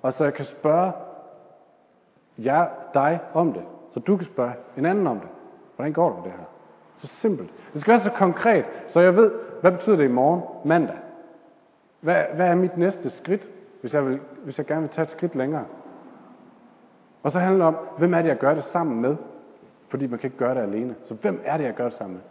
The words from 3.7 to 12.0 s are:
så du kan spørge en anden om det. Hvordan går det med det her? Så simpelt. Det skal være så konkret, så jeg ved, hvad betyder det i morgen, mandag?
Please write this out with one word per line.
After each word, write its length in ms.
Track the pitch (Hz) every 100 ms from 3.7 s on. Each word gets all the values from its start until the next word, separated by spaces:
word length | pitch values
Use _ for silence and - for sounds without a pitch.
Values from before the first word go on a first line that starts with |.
| - -
så 100 | -
du 160 | 175 196
kan 100 | 175
spørge 260 | - 123 123 - -
en 100 | 156
anden 200 | 202 175
om 140 | 107
det. 80 | - - - - - -
Hvordan 160 | 143
går 160 | 151 165
det 80 | 90
med 80 |
det 80 | 90
her? 120 | 90 82 - - - _ _
Så 100 | 147
simpelt. 460 | - 220 175 90 - -
Det 80 | 156
skal 120 | 170
være 80 | 233
så 100 | 202
konkret, 540 | - 190 170 233 196 - - -
så 140 | 170
jeg 160 | 180 180
ved, 140 | 220 - - -
hvad 120 | 175
betyder 240 | 180 - 185
det 80 |
i 80 | 139
morgen, 300 | 123 139 175 - -
mandag? 320 | 143 170 143 - - - - - - _ _ _ _ _